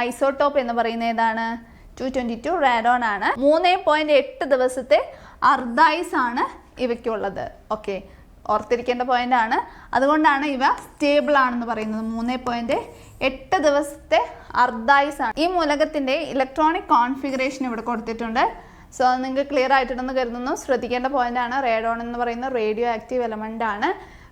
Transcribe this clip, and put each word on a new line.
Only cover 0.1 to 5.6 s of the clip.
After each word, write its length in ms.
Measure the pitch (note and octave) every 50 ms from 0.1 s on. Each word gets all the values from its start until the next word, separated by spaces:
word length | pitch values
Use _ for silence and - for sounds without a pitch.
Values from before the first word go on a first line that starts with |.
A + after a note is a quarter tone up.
| B3 - C#4+ C4+ C4+ C#4 D4 C#4+ C#4+ D4 B3+
എന്ന് 100 | A#3+ A#3 A#3
പറയുന്നത് 300 | A3+ A3+ A3+ A#3 A#3 A#3 A3+
ഏതാണ്? 320 | A3+ A3+ A3+ A3 A3+ A3+ A3+ A#3 A#3 - - - - - - - -
ടു 60 | B3 C4 C4
ട്വന്റി 220 | C4+ B3 A3+ A#3 A3+ -
ടു 60 | D4 F4 F4 C#4+
റെഡോൺ 360 | B3+ A#3+ A#3 A3+ A#3+ B3 B3 B3 G#3+ G3+
ആണ്. 140 | F#3+ G#3 - D4+ A#3+ C4
മൂന്നേ 300 | C#4+ D#4 E4 F#4 F4 F4+ F#4+ F#4 D#4+
പോയിന്റ് 260 | D4 D4+ D#4 D4+ D4 C4
എട്ട് 240 | B3+ - - - F4 C4 C#4
ദിവസത്തെ 460 | B3+ B3+ B3+ B3+ C4+ A#3 - D4 F#4 C5+ - - - - - - - - B3+
അർദ്ധ 280 | C#4+ C4